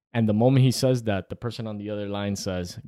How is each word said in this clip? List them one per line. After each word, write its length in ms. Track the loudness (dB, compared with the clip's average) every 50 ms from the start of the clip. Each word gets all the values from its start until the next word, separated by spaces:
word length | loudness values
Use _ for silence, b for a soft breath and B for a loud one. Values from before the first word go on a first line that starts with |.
| _ _ -2
And 140 | 0 2 4
the 60 | 4
moment 280 | 4 4 6 6 6
he 80 | 6 4
says 340 | 4 2 2 2 2 0 0
that, 260 | -2 -2 -2 -4 -8
the 60 | -10
person 300 | -10 -10 -10 -8 -8 -8
on 120 | -8 -8 -8
the 100 | -8 -6
other 180 | -6 -6 -6
line 300 | -6 -4 -4 -2 -2 -2
says, 420 | -4 -4 -4 -4 -4 -4 -6 -10 -14 -12